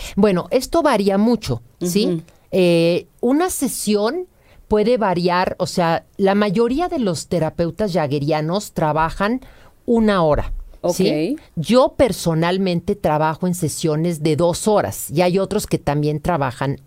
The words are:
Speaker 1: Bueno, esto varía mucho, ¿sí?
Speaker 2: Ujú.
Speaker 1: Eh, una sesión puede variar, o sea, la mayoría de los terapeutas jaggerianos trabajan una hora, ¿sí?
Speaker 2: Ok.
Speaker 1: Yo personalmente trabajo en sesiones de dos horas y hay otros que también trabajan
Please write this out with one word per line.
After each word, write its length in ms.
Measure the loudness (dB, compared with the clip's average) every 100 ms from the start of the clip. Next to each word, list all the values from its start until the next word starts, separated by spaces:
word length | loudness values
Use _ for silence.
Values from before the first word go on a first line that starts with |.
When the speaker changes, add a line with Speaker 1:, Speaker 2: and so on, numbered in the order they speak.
| -6 2
Speaker 1:
Bueno, 320 | 2 2 0
esto 320 | -2 0 0
varía 360 | 2 2 2 2
mucho, 440 | 2 0 -2 -6 -8 _
¿sí? 240 | -2 0 0
Speaker 2:
Ujú. 140 | -2 -6 _ _
Speaker 1:
Eh, 560 | 2 4 4 2 0 -4 _
una 300 | 0 0 0
sesión 800 | -2 -4 -4 -2 0 0 -4 -8 _ _ -20 -2
puede 260 | 0 2 2
variar, 600 | 2 0 0 0 0 -2
o 80 | -4
sea, 380 | 0 0 0 -4 -2
la 200 | 0 2
mayoría 520 | 0 0 0 0 -2
de 120 | -2
los 280 | -2 -4 -4
terapeutas 640 | -2 -2 -2 -4 -2 -2
jaggerianos 800 | 0 0 -2 -2 -2 -2 -4 -6
trabajan 680 | -2 0 0 -2 -2 -2 -2 -8 -20 -20 _ 0
una 380 | 2 4 2
hora, 300 | 2 2 -2 -8 -12 -6 -4
¿sí? 400 | 0 0 0 -2 -4
Speaker 2:
Ok. 60 | -8 -8
Speaker 1:
Yo 380 | 2 4 4 2
personalmente 1000 | 0 2 0 0 2 0 0 -2 -2 -2
trabajo 500 | 0 0 0 -2 -4
en 80 |
sesiones 720 | -2 -4 -2 -2 0 -2 -2
de 140 | 0 2
dos 320 | 2 0 2
horas 400 | 2 0 -4 -6
y 100 | 0
hay 160 | 2 2
otros 300 | 0 -4 -2
que 120 | -4
también 420 | -2 0 0 -2
trabajan 580 | -2 -2 -2 -2 -4 -6